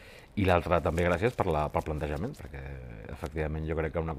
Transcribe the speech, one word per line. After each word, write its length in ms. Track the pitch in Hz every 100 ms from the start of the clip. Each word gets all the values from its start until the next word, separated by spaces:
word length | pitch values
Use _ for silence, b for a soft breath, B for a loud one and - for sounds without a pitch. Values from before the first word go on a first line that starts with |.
| B B B -
I 80 |
l'altra, 380 | 95 87 85 85
també 220 | 85 85 87
gràcies 240 | 87 117
per 120 | - 92
la, 140 | 76 76
pel 140 | 82 80
plantejament, 460 | 76 73 73 120 151
perquè, 240 | - 69 67 67 62 55 -
efectivament, 500 | - 82 78 78 78 78
jo 120 | 80
crec 140 | 78 85
que 60 |
una 100 | 80